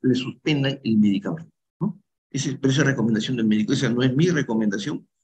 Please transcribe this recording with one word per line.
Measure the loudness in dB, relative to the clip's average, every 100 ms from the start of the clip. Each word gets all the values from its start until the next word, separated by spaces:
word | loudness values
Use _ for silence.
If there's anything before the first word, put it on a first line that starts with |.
le | 0
suspendan | 0 -2 -6 -2 0 0 -2
el | 0 2
medicamento, | 4 2 -2 -8 -10 _ _ -8
¿no? | -6 -6 _ _ _
Ese, | -6 -4 -2
pero | 0
esa | 2
es | 2
recomendación | 2 0 0 -2 -2
del | 2
médico, | 2 2
esa | 0 0
no | 2
es | 0 2
mi | 2
recomendación, | 2 -2 -2 -2 -2 -6 -8 -10 _